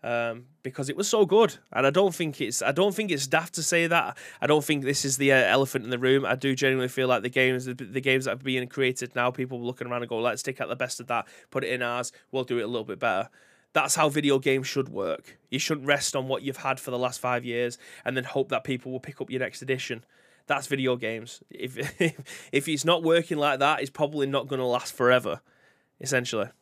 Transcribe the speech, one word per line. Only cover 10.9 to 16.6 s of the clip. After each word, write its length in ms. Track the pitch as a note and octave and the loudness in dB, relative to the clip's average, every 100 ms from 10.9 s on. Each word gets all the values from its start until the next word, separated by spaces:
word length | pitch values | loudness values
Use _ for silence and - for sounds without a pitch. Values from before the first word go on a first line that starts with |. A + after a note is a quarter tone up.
| - | -6
of 100 | A#2+ | -4
that, 180 | A#2 - - _ | -4 -4 -18 _
put 120 | C3 | -6
it 80 | A2 | -4
in 120 | B2+ | -2
ours, 280 | A#2+ A#2+ B2 - _ | -2 -2 -6 -10 _
we'll 120 | C3 | -6
do 140 | B2+ A#2+ | -2 -2
it 40 | |
a 40 | A2 | -2
little 180 | A#2+ | -6
bit 140 | G#2 F#2+ | -6 -2
better." 300 | A#2+ F#2+ - _ _ _ _ | 0 0 -2 _ _ _ _
That's 220 | D#3 C#3 - | -2 0 2
how 120 | D#3 | 2
video 300 | D3 C#3+ C3+ | 2 2 2
games 280 | C3+ C3+ C3 | 2 0 0
should 220 | C#3+ C3 | -4 -4
work. 500 | - F2+ D2+ - - _ | -4 -4 -4 -8 -20 _
You 80 | B2 | -4
shouldn't 280 | - D3+ C3+ | -2 -4 0
rest 300 | C#3+ - C#3+ | 0 0 -4
on 100 | C3 | -4
what 160 | C3 | -4
you've 140 | C3+ | -4
had 240 | B2+ | -6